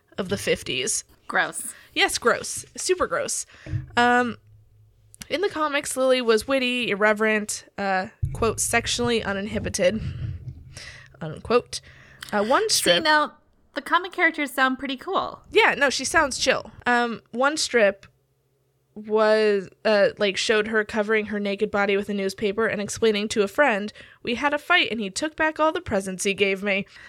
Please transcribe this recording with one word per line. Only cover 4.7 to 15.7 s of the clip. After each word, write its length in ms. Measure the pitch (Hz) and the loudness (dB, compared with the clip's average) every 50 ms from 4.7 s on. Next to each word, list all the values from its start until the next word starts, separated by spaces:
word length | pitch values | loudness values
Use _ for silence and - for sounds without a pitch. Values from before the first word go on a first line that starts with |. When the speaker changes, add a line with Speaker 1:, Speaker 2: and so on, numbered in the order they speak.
| _ _ _ _ _ _ _ _ _ - - - | _ _ _ _ _ _ _ _ _ -18 -12 -6
Speaker 1:
in 120 | - 302 | -4 -2
the 80 | 392 403 | -2 -2
comics, 480 | - 311 311 294 277 285 294 - - | -2 -2 -2 -2 -2 -2 -4 -4 -2
Lily 240 | 262 262 262 254 254 247 | 0 2 2 2 2 4
was 240 | 226 226 214 - | 4 2 2 2
witty, 440 | - 269 269 254 247 247 247 240 190 | 2 0 0 2 0 -2 -2 -2 -2
irreverent, 720 | 202 190 214 214 214 208 220 220 214 214 208 - - - - - _ | -2 2 2 2 2 4 2 2 2 0 -2 -4 -8 -10 -12 -14 _
uh, 320 | - 202 196 190 185 190 226 - - - - - | -6 -2 0 0 0 -2 -4 -8 -8 -6 -6 -4
quote, 280 | - 233 220 - - | -2 0 0 0 0
"sexually 640 | - - - 233 233 - - - 240 240 233 226 - | -2 0 0 0 0 0 -2 -2 0 0 0 0 -2
uninhibited," 760 | - 196 196 202 220 208 208 202 220 208 - 185 180 214 220 - - - - - - - - - - - - - - - - - - - - - - - - | -2 -4 -6 -6 -6 -6 -6 -6 -4 -2 2 2 2 2 0 -4 -6 -8 -8 -8 -8 -8 -10 -12 -14 -16 -16 -18 -20 -20 -18 -18 -18 -20 -20 -20 -20 -16 -12
unquote. 600 | 170 156 151 - - - 226 247 - - - - - - - - - - - - - - - | -12 -12 -12 -10 -2 2 2 2 2 0 -10 -12 -12 -14 -20 -20 -20 -20 -20 -20 -10 -4 -2
Uh, 120 | 208 208 | 0 2
one 240 | 220 277 349 440 427 | 2 2 2 2 2
strip 260 | - - - - - 339 | 0 2 4 4 2 4
Speaker 2:
See, 40 | 320 | 4
now, 320 | 302 311 302 294 240 - _ _ _ _ _ _ _ - | 4 4 4 2 0 -4 _ _ _ _ _ _ _ -10
the 80 | 285 277 | -10 -4
comic 300 | - 311 349 370 381 - | 0 0 0 0 -2 -2
characters 400 | 359 359 330 - - 294 269 - | 0 0 2 2 0 -4 -4 0
sound 260 | 285 262 262 262 254 | 0 0 2 0 -2
pretty 180 | 277 269 277 | -6 -6 -8
cool. 440 | 254 - 359 381 - 123 - - - - - | -8 -6 -2 -2 -2 -2 -4 -6 -12 -8 -2
Speaker 1:
Yeah, 240 | - 403 440 349 | 2 4 4 4